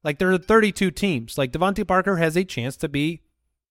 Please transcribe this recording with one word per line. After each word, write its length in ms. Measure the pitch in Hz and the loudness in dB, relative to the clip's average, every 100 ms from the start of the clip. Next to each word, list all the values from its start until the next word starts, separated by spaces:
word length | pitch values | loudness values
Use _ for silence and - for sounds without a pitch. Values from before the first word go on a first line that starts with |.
Like, 160 | 151 147 | -6 -2
there 140 | 185 | 0
are 60 | 185 | 0
thirty-two 520 | 185 220 214 - 190 | 4 4 4 2 -2
teams. 460 | - 202 135 117 - | 0 -2 -2 -4 -4
Like, 160 | 131 | -4
Devontae 340 | 156 190 202 202 | 0 -2 -2 0
Parker 300 | 185 185 180 | 0 2 0
has 200 | 160 165 | 2 0
a 80 | |
chance 320 | 190 - 123 - | -2 -6 -8 -6
to 100 | 160 | -6
be 320 | 139 151 165 _ _ _ _ _ | -2 -2 -4 _ _ _ _ _